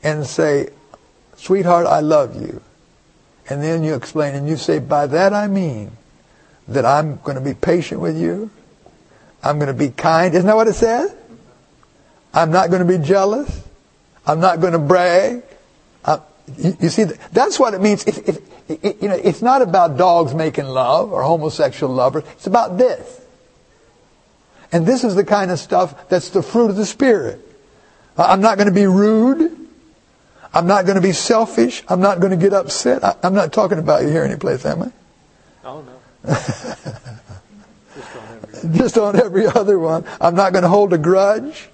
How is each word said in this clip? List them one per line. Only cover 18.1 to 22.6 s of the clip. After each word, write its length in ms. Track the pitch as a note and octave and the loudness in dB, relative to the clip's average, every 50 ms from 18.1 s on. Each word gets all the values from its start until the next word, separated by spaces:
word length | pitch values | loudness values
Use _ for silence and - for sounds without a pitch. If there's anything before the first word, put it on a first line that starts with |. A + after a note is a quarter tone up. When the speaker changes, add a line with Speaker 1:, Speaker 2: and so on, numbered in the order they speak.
| G#3+ - - - | -4 -4 -4 -6
Speaker 1:
if, 100 | E3 D3 - _ - - _ _ | -6 -6 -6 _ -20 -20 _ _
i-, 260 | D#3+ - - G#3 G3 - | -12 -6 -4 -6 -6 -4
you 80 | - G#3 | -4 -4
know, 60 | F#3+ | -4
it's 280 | F3 - - D#3+ - A3 | 0 0 -2 -2 0 0
not 200 | A#3+ B3+ C4+ B3+ | 2 2 2 2
about 340 | F#3 E3+ F#3+ F3 E3+ D3 | 2 2 2 2 2 2
dogs 380 | B2 F3+ F#3 F3 E3+ E3+ C#3 B2 | 2 2 4 4 4 2 0 -2
making 320 | D#3+ D#3+ D#3 - - D3 | -2 -4 -2 -2 -4 -6
love 460 | C3+ C3 C3 B2+ A#2+ C3+ E3 - A3 F#3+ | -4 -2 -2 0 2 2 0 0 -2 -4
or 100 | - - | -4 0
homosexual 680 | - E3 E3 D3+ D#3 C#3 - D#3 C3+ - - - C3 B2+ | 0 0 0 -2 -6 -2 -2 -2 -2 -2 -4 -4 -4 -2
lovers. 320 | B2+ B2 C3 C3+ D#3 C#3+ - - | 0 0 0 0 -2 -8 -8 -18
It's 120 | _ - | _ -8
about 320 | - F#3 A#3+ | -2 0 0